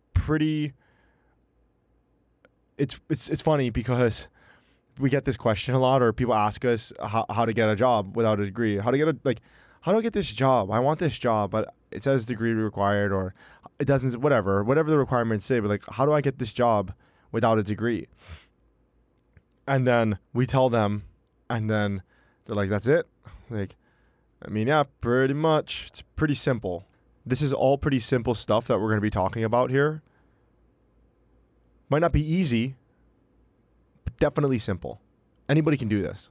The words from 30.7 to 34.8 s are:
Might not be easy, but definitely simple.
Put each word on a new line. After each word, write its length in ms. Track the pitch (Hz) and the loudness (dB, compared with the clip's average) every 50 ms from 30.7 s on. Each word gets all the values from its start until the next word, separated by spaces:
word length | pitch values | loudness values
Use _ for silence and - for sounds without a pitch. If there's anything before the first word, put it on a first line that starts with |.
| _ _ _ _ _ _ _ _ _ _ _ _ _ _ _ _ _ _ _ _ _ _ _ _ | _ _ _ _ _ _ _ _ _ _ _ _ _ _ _ _ _ _ _ _ _ _ _ _
Might 100 | 139 - | 0 2
not 140 | 170 170 - | 2 2 2
be 120 | 147 151 | 0 0
easy, 500 | 151 160 185 190 147 120 113 113 131 131 - _ _ _ _ _ _ _ _ _ _ _ _ _ _ _ _ _ _ _ _ _ _ _ _ _ | 2 0 0 2 2 2 0 0 -2 -4 -10 _ _ _ _ _ _ _ _ _ _ _ _ _ _ _ _ _ _ _ _ _ _ _ _ _
but 100 | - - - | -12 -2 0
definitely 400 | - - - - 147 139 131 120 | 0 0 2 0 0 0 0 0
simple. 440 | - - 101 90 | -2 -4 -6 -6